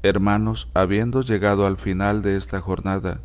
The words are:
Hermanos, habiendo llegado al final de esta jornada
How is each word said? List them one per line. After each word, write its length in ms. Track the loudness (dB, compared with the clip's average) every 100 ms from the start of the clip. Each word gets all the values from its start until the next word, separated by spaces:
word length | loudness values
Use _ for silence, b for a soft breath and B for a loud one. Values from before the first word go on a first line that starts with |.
Hermanos, 680 | 2 2 2 2 0 -4 -2
habiendo 480 | 0 2 2 0 -2
llegado 420 | 0 0 2 4
al 140 | 2 0
final 420 | -2 0 0 0
de 160 | 0 -2
esta 240 | -2 -8
jornada 640 | -4 -4 -2 -4 -4 -8